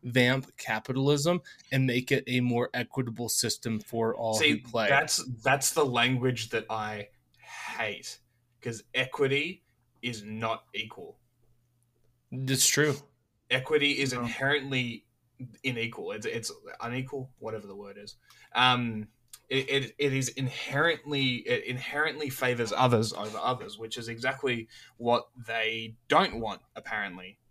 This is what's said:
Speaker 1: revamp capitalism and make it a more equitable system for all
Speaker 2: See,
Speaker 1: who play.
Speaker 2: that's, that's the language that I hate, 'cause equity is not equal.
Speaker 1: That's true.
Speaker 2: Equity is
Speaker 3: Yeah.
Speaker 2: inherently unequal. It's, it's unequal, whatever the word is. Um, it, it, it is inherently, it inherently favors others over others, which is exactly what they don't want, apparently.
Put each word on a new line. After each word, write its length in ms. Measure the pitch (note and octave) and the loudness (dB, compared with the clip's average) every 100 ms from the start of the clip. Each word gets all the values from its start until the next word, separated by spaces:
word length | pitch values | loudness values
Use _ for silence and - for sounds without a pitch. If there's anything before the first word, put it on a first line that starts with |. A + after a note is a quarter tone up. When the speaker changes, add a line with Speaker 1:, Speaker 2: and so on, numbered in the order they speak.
Speaker 1:
revamp 520 | B2 B2 B2 C3 C3 - | 2 4 6 4 -2 -12
capitalism 840 | - A2 - C3 C3+ D3 D3 F3 - - - | -4 -4 -2 0 4 4 4 0 -2 -20 -2
and 160 | C3+ C3 | 2 4
make 280 | B2 B2+ | 2 2
it 100 | C3+ - | 0 2
a 120 | B2+ | 2
more 300 | B2 A#2+ A#2+ | 2 2 0
equitable 540 | B2 A#2+ - A#2+ A2+ A#2 | -2 -4 -4 -4 -4 -4
system 540 | - A#2+ - A#2+ A2 | 0 0 -2 -4 -4
for 340 | - A#2 A2+ - | -4 -2 -2 0
all 200 | A2+ A2 | 0 4
Speaker 2:
See, 160 | D3+ | 4
Speaker 1:
who 80 | - | 2
play. 260 | A#2+ A#2 G#2+ | 0 0 4
Speaker 2:
that's, 340 | C#3 C3+ - - A2+ | 4 4 -2 -2 -2
that's 280 | - C3+ - | 2 4 2
the 120 | - C#3+ | 2 2
language 640 | A#2+ B2 B2+ B2+ A#2 - | 4 2 4 2 0 -2
that 140 | A2+ - | -4 -4
I 400 | A2 G#2+ G#2+ G#2 _ _ _ - - - - | -6 -4 -6 -10 _ _ _ -18 -12 -10 -4
hate, 420 | A2 - - - _ _ _ _ | -4 -4 -12 -16 _ _ _ _
'cause 220 | B2 A2+ - | -8 -8 -4
equity 680 | B2+ B2+ - C#3 C#3 D#3+ F#3 _ _ _ _ | -2 -2 2 2 2 0 -6 _ _ _ _
is 220 | B2 A2+ | -8 -8
not 400 | G#2 A2 A2+ A2+ _ | -8 -4 -2 -4 _
equal. 440 | G#2 A2 - E2+ - _ _ _ _ _ _ _ _ _ _ _ | -10 -10 -10 -16 -18 _ _ _ _ _ _ _ _ _ _ _
Speaker 1:
That's 360 | B2+ C3 C3 - | -6 0 2 4
true. 280 | - D3+ C#3+ - _ _ _ _ | 4 4 2 -6 _ _ _ _
Speaker 2:
Equity 420 | B2+ C3 D3+ C#3+ | -2 2 4 4
is 200 | C#3 C3+ | 2 0
Speaker 3:
Yeah. 60 | B2 | 0
Speaker 2:
inherently 840 | A#2+ A#2 C3+ D3 C3+ C3 B2 A2+ _ _ _ _ B2 - | -4 -2 0 0 0 -2 -2 -6 _ _ _ _ -18 -6
unequal. 480 | C3 B2 A#2 A2+ F2 | -4 -2 -4 -6 -8
It's, 140 | G#2+ G#2 | -6 -6
it's 260 | A#2 A2+ - - - | -6 -6 -12 -16 -10
unequal, 500 | A#2 B2 C3 C#3 C3 _ | -6 -6 -6 -8 -10 _
whatever 260 | A2 G#2+ G2+ | -8 -8 -10
the 80 | G2 | -14
word 220 | G2+ G2+ | -14 -16
is. 180 | G#2 - _ - - | -18 -20 _ -20 -6
Um, 540 | - B2+ B2 A#2+ A2 G#2+ _ _ - _ | 2 4 4 0 -4 -8 _ _ -20 _
it, 180 | C3+ C3+ | -2 0
it, 260 | C#3 B2+ - | -2 -2 -2
it 160 | C#3+ | 0
is 140 | C3 B2+ | 2 -2
inherently, 1080 | A#2+ C3 - - C3+ E3 D#3+ D3 C#3+ C3+ B2 | -2 -4 -4 -4 2 2 2 -2 0 0 0
it 280 | - A#2+ G2+ | 0 0 0
inherently 640 | B2+ - C#3+ D#3 C#3 D3 | -6 -4 0 0 0 -6
favors 420 | C3 B2+ A#2+ A2+ G2+ | 0 0 2 0 4
others 380 | B2+ A#2 A2 | 6 6 4
over 240 | - G#2 G#2 | -2 -8 -2
others, 380 | G2+ B2+ - - | -2 -2 -6 -12
which 180 | A2+ B2+ | -12 -10
is 100 | A#2 | -10
exactly 580 | A2+ C3 C3+ C#3 A#2+ A2+ - - _ | -4 -4 -2 -2 -2 -4 -16 -20 _
what 300 | A#2 A#2 - - A#2 | 2 2 2 -18 -6
they 480 | A2+ A2 A2+ A2+ A2+ _ | -2 -2 -2 -8 -14 _
don't 320 | D3 F#3 A#2 | 4 4 0
want, 220 | A2 F#2+ _ - | -6 -8 _ -16
apparently. 640 | - A2 G2+ F2+ F#2 G2+ _ | -6 -4 -4 -8 -14 -18 _